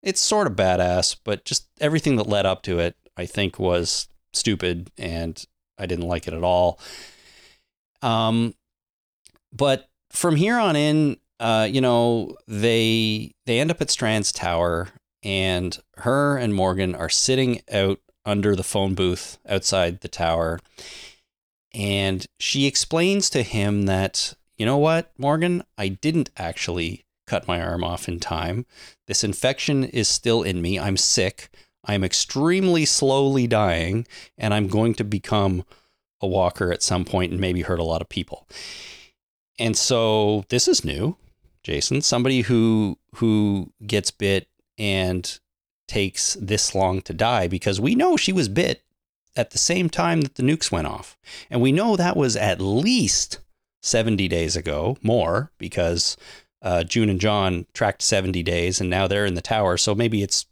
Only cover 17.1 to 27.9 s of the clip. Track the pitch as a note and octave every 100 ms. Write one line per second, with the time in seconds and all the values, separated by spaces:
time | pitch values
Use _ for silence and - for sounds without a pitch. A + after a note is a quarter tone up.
17.1 | - - C3 B2+ A#2+ - G#2 G2 G2 _
18.1 | _ - G2+ G2+ F#2+ F#2+ G#2 G2 F#2+ F#2
19.1 | F2 - - - G2 - G2 F2 F2+ -
20.1 | - E2 E2 E2 E2 _ - - - -
21.1 | - _ _ _ _ _ A2+ G2+ G2+ G2
22.1 | F#2+ - _ - C#3 C#3 - - E3 F3
23.1 | G3+ F#3+ - A2+ A2 G2+ G2+ G2 F#2+ F#2+
24.1 | - - - _ _ A2 C#3 D#3 E3 E3+
25.1 | - C3+ D#3 F3 F3 - - G2 G2 D3
26.1 | E3 C#3 - F2 - - F2 E2 - _
27.1 | _ - F2+ - F2 E2+ E2+ F2